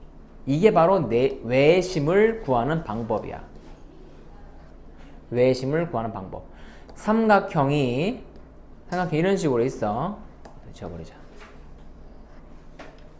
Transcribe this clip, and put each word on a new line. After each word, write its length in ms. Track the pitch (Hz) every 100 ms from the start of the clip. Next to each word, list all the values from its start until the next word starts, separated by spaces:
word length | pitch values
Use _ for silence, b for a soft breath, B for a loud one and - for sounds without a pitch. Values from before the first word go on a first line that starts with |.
| - - - -
이게 280 | 131 147 208
바로 360 | 170 165 190 117
내-, 320 | 117 135 -
외심을 1000 | 113 131 147 185 175 160 143 196 226 220
구하는 420 | 135 120 127 165
방법이야. 580 | 135 110 113 104 - - - - - - - - - - - - - - - - - B B B -
외심을 600 | 120 127 127 131 160 170
구하는 220 | 117 113
방법. 340 | 101 92 - - B B B B
삼각형이, 1300 | - 214 226 220 196 196 160 135 147 127 127 190 254 - - - - - - -
삼각형 300 | 180 175 156
이런 180 | 185 190
식으로 280 | 160 120
있어. 540 | 131 - 107 113 175 208 - - - - -
지워버리자. 420 | - 87 85 80 - - - - - - - - - - - - - - - - - - - -